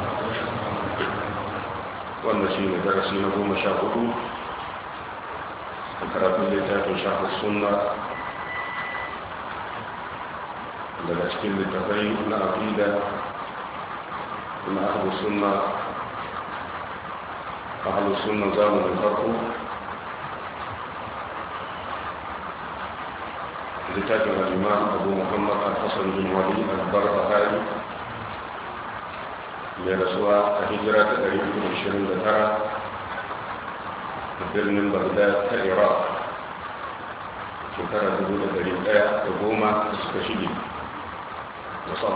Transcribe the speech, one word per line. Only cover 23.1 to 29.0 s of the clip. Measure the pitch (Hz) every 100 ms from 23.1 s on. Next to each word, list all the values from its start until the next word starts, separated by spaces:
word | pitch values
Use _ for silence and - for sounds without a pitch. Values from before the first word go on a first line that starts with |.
| - - - - - - - -
littafin | 92 95 110 - 95
al-Imam | 92 92 104 104 - 95
Abu | 98 95
Muhammad | 95 104 101 104 101
Al-Hasan | - 107 101 95 95
bin | 92
Wali | 95 95 101 98
Al-Barbahari, | 95 90 101 101 101 92 104 104 104 - - - - - - - - - - - - - -